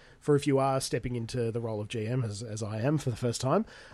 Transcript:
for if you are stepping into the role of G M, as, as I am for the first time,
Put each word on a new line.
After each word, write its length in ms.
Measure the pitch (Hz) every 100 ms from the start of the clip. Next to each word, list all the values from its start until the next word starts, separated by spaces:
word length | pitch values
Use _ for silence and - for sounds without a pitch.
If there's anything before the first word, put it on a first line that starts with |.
| - -
for 160 | - 143
if 100 | 143
you 120 | 135
are 220 | 135 135
stepping 340 | - 131 123 123
into 360 | 113 127 113
the 100 | 117
role 180 | 113 107
of 80 | 104
G 180 | 117 107
M, 160 | 127 113
as, 180 | 101
as 180 | 117 107
I 180 | 107 110
am 160 | 127 151
for 120 | 131
the 60 | 110
first 240 | 120 -
time, 260 | 127 175 226 - -